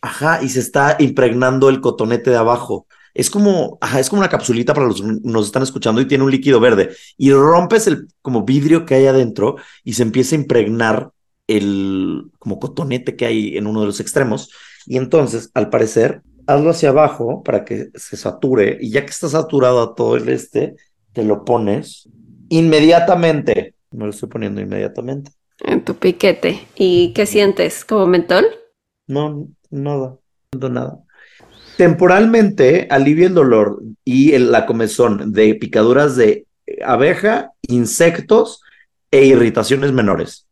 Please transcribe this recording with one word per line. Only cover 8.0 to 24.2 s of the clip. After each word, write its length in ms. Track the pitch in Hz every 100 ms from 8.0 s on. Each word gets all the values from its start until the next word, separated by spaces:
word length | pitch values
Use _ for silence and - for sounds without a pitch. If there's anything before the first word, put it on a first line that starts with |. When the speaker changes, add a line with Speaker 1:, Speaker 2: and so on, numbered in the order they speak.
| - _
Speaker 1:
como 220 | 143 120
vidrio 400 | 101 139 143 160 165
que 80 |
hay 120 | 131 135
adentro 500 | 131 120 107 104 147 - _
y 100 | -
se 80 | 110
empieza 340 | 117 117 127 156
a 20 |
impregnar 720 | 139 120 104 113 113 110 - _ _ _ _
el 760 | 107 101 98 98 95 92 82 - _
como 200 | - 95
cotonete 580 | - - 147 127 123 113
que 100 | 117
hay 300 | 113 107 76
en 100 | 104
uno 140 | 110
de 60 | 104
los 140 | 101
extremos. 500 | - - 131 123 - - - - -
Y 120 | 127
entonces, 520 | 127 165 131 113 -
al 160 | - 104
parecer, 520 | 120 113 - 117 - _ _ -
hazlo 240 | 143 156
hacia 200 | 165 151
abajo 520 | 135 151 - 117 139
para 220 | - 107
que 240 | - 101 -
se 220 | - - 101
sature. 640 | - - 139 127 101 -
Y 100 | 120
ya 120 | 120
que 60 | 143
está 180 | - 160
saturado 540 | 147 156 143 127 123
a 120 | 113
todo 220 | - 113 120
el 120 | 120
este, 460 | 127 - - - - _ _ _
te 120 | -
lo 200 | 107 104
pones 640 | - 120 104 113 - - _ _ _ - -
inmediatamente. 1300 | 165 165 156 156 170 170 180 170 151 - 104 104 _ _
Me 120 | 120
lo 60 | 107
estoy 180 | 101